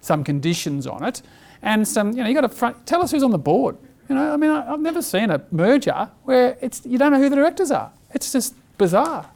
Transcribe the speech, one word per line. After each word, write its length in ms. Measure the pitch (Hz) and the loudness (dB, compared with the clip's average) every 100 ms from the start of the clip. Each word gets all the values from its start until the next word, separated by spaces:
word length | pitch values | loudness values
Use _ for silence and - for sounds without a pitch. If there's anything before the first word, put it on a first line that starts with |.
some 220 | - 156 | -2 -2
conditions 640 | 147 143 151 170 - 139 127 | 0 -2 -2 -2 -4 -6 -8
on 160 | - | -6
it, 180 | 180 - - - - - | -8 -8 -16 -20 -20 -10
and 260 | 208 214 214 | -2 0 0
some, 260 | 220 208 | 0 -2
you 100 | 240 | -2
know, 40 | 226 | -2
you 60 | |
gotta 160 | 277 254 | 0 0
front, 360 | - 240 247 - | -2 -4 -4 -4
tell 140 | 339 | -2
us 80 | 349 | 0
who's 120 | 302 | 2
on 80 | 269 | 2
the 60 | 196 | 2
board. 400 | 139 190 269 - - _ - | 2 2 2 -4 -18 _ -4
You 60 | 269 | -2
know, 180 | 302 | 0
I 40 | 294 | 0
mean, 120 | 311 | 2
I, 240 | 302 240 | 0 -2
I've 80 | 294 | -4
never 220 | 311 339 | -2 -2
seen 260 | 339 185 220 | -2 0 0
a 120 | 151 - | -2 -2
merger 580 | 160 185 277 185 131 214 _ | 0 4 4 2 -4 -6 _
where 340 | - 254 247 254 | 0 2 2 0
it's, 220 | 254 - | -8 -8
you 140 | 254 247 | -4 2
don't 140 | 285 | 4
know 80 | 277 | 4
who 100 | 277 | 4
the 60 | 277 | 4
directors 340 | 302 - 359 | 2 2 -2
are. 220 | 269 - _ _ | -2 -4 _ _
It's 180 | 269 - | -10 -4
just 240 | 262 - - _ _ | -4 -4 -10 _ _
bizarre. 500 | 196 185 302 311 - | 2 2 0 -4 -10